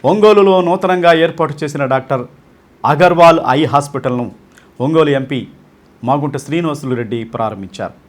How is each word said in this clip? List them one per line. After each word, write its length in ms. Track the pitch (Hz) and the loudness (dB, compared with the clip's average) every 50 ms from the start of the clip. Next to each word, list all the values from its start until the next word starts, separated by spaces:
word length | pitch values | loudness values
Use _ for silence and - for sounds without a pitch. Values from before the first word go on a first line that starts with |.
| - 131 | 2 0
ఒంగోలులో 440 | - 214 208 214 214 208 190 190 190 185 180 | 2 4 4 6 6 6 4 4 4 2 2
నూతనంగా 440 | 170 175 190 196 180 185 180 170 170 170 160 160 | 0 -2 -2 -2 -2 -2 2 2 2 4 4 2
ఏర్పాటు 280 | 170 - - 160 151 143 147 | -2 0 -4 -4 -4 -4 -8
చేసిన 220 | 160 143 143 143 139 127 131 | -8 -8 -6 -6 -4 -2 -2
డాక్టర్ 300 | 131 127 - 139 127 120 - _ _ _ _ _ _ _ _ _ _ - 117 | -4 -2 -4 -6 -6 -6 -10 _ _ _ _ _ _ _ _ _ _ -2 -2
అగర్వాల్ 480 | 151 143 180 175 175 170 170 165 165 160 - 123 127 | 2 4 4 2 6 6 6 6 6 4 2 0 0
ఐ 20 | 147 156 139 - | 0 0 0 0
హాస్పిటల్ను 520 | 143 143 147 - 131 123 131 123 123 120 101 - _ _ _ _ - _ _ _ _ 123 | -2 -2 -2 -10 -6 -4 -4 -4 -4 -6 -8 -12 _ _ _ _ -20 _ _ _ _ -4
ఒంగోలు 260 | 143 160 160 156 147 139 135 | 0 2 2 2 2 0 -2
ఎంపీ 200 | 135 131 143 123 98 - - _ _ _ _ _ _ _ _ _ - | -4 -6 -8 -8 -8 -12 -18 _ _ _ _ _ _ _ _ _ -2
మాగుంట 300 | 117 139 143 143 147 147 135 - | -2 -2 -2 -2 -4 -6 -8 -8
శ్రీనివాసులు 500 | - 147 170 175 160 147 143 143 131 127 120 | -6 -6 -4 -4 -4 -6 -6 -6 -6 -6 -6
రెడ్డి 180 | 120 104 120 117 113 113 117 | -6 -6 -8 -8 -8 -10 -8
ప్రారంభించారు. 600 | 120 117 107 104 98 98 92 - - 104 87 - _ _ | -6 -6 -6 -6 -10 -16 -16 -12 -12 -12 -12 -12 _ _